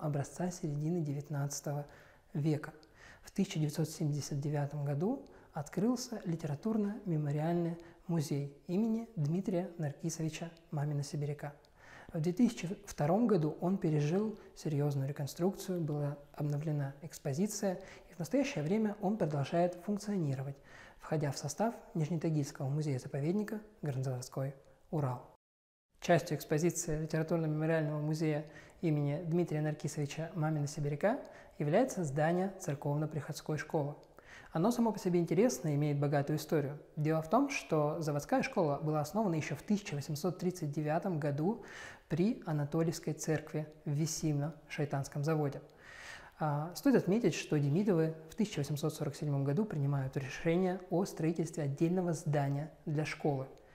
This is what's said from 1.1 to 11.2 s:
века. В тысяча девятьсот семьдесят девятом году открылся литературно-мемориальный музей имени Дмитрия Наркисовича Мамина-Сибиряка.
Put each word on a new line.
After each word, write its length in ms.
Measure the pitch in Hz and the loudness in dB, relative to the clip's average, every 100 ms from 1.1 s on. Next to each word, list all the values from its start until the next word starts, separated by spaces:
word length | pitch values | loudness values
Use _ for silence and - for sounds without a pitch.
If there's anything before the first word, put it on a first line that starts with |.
| 143 143 143 143 - 160 147 143 - - - - | -4 -4 -2 -2 -4 -4 -4 -6 -14 -20 -20 -8
века. 400 | 151 156 151 - - - - - - | -2 2 0 -2 -14 -20 -20 -20 -20
В 80 | - | -12
тысяча 280 | - 190 156 | -2 -2 0
девятьсот 300 | 151 160 156 | -2 0 -2
семьдесят 520 | - 151 147 - 143 | 0 -2 0 -2 -4
девятом 440 | 143 147 143 147 | -2 0 -2 -2
году 400 | 143 143 190 277 - - - | -2 0 0 0 -6 -20 -12
открылся 640 | 165 - - 220 247 - 214 - | -10 -6 0 2 0 -2 -6 -4
литературно-мемориальный 1500 | 165 147 143 220 220 202 214 190 156 147 147 160 175 170 170 - - - | -2 -2 -4 0 0 0 -2 -2 0 2 0 2 2 0 -4 -10 -18 -2
музей 480 | 170 139 143 143 - - | 0 0 -2 -2 -8 -2
имени 400 | 180 226 226 226 - | 0 2 0 -2 -2
Дмитрия 520 | 147 175 - 175 175 - | 0 2 0 0 -2 -4
Наркисовича 720 | 147 - 170 - 160 - 170 - - | -6 -4 -6 -2 -4 -4 -10 -12 -8
Мамина-Сибиряка. 840 | 147 147 143 139 147 | -2 -2 -2 -2 -2